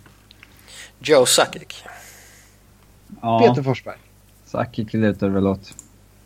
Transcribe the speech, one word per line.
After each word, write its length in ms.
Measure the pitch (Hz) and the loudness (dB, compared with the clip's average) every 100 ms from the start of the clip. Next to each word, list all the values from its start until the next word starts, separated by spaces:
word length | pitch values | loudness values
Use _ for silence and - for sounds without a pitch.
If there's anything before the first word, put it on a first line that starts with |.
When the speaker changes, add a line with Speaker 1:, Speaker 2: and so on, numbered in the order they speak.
| - - - - - - - - - - | -20 -20 -20 -20 -20 -20 -20 -20 -20 -10
Speaker 1:
Joe 280 | 131 151 123 | 4 4 6
Sakic. 580 | - - - - - - - - - - - - _ _ - - - - - | 4 2 -2 -18 -20 -20 -20 -20 -20 -20 -20 -20 _ _ -20 -20 -20 -20 -10
Speaker 2:
Ja. 180 | 117 113 | -2 4
Speaker 3:
Peter 220 | 117 131 | 4 4
Forsberg. 340 | 135 123 - 95 - _ _ _ | -2 -4 -8 -18 -20 _ _ _
Speaker 2:
Sakic 480 | - 120 117 - 107 | -10 -6 -6 -6 -6
lutar 360 | 110 110 98 101 | -2 -2 0 -2
väl 180 | 98 98 | 0 0
åt... 280 | 95 - - - - _ _ | -2 -8 -20 -20 -20 _ _